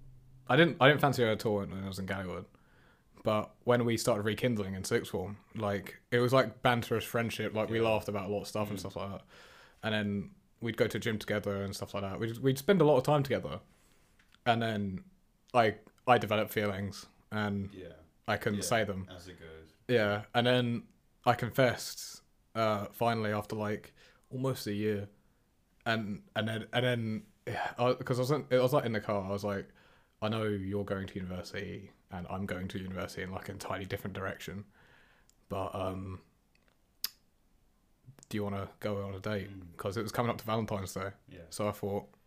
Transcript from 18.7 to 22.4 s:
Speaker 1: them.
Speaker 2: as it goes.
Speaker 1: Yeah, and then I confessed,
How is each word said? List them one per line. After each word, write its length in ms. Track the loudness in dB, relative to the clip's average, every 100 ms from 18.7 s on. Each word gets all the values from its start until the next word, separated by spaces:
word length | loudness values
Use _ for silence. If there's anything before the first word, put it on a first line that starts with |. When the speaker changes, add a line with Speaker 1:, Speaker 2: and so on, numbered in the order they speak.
| 2
Speaker 1:
them. 220 | 0 -4 -8
Speaker 2:
as 140 | -14 -16
it 100 | -18
goes. 360 | -16 -18 -20 _ 0
Speaker 1:
Yeah, 340 | 4 4 2 0
and 120 | 2 4
then 380 | 4 2 -2 -6 _ _ _ 0
I 80 |
confessed, 880 | 2 2 4 4 4 -6 -10 -12 -14 _ _